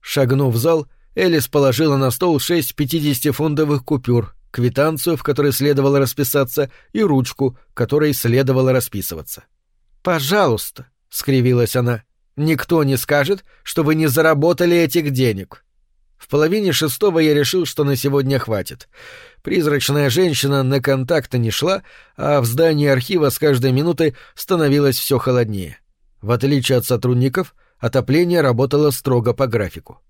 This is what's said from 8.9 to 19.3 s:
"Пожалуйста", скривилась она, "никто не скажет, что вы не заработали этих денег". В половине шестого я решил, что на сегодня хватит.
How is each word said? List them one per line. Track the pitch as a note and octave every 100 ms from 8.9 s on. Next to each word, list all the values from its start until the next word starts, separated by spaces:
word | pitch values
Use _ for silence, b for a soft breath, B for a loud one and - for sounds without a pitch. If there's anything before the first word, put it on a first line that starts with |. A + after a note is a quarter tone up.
| G2+ - E2 - - _ _ _ _ _ _
"Пожалуйста", | - E3 C3+ G#3 F3 A2 - - - _ _
скривилась | - - C3+ B2 B2 A#2 B2+
она, | B2 A2+ _ _ _ -
"никто | D#3 D#3 - E3
не | C#3 C3
скажет, | - D3 C#3+ G3 b b
что | - -
вы | D3+ D#3
не | D#3
заработали | C3 D#3+ D3+ D#3+ F3 F3 E3+
этих | E3 F3 D3
денег". | B2+ B2+ G2 F#2 - _ _ _ _ _ _
В | -
половине | C#3+ D#3 G#3+ G3
шестого | C3+ D#3 - G#3 E3
я | D#3
решил, | D3 C#3 F#3 D#3+
что | -
на | C#3+ C3
сегодня | C#3+ C#3 C3+ C3+
хватит. | - G#2+ F2+ - - B B B B